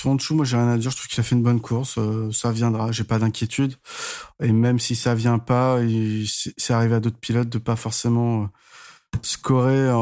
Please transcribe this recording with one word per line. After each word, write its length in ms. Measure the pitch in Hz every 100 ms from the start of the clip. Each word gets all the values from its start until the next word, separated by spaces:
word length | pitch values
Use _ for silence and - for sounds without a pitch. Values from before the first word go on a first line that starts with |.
Honshu, 300 | 135 135 -
moi, 100 | 156
j'ai 120 | 131 120
rien 120 | 120
à 100 | 117
dire. 120 | 127
Je 60 | -
trouve 100 | -
qu'il 120 | -
a 20 |
fait 140 | 113 123
une 80 |
bonne 160 | 120 120
course. 340 | - 117 135 117
Euh, 340 | 107 110 110
ça 180 | 107 120
viendra. 400 | 113 117 110 113
J'ai 140 | 110
pas 160 | 104 113
d'inquiétude. 540 | 110 - 117 - 135 127 - - - - - -
Et 80 | 120
même 300 | 110 123 123
si 160 | - 117
ça 180 | 123
vient 240 | 113 120 113
pas, 420 | 120 123 131 123
il... 440 | 117 113 110 107 104
c'est, 240 | - - -
c'est 160 | -
arrivé 240 | 117 113 113
à 40 |
d'autres 180 | 113 -
pilotes 280 | - 117 120
de 100 | 117
pas 180 | 117 117
forcément, 680 | - - 120 117 117 113
euh, 40 | 101 _ _ - - - _ -
scorer 680 | - - - 131 127 135 131
en, 80 | 117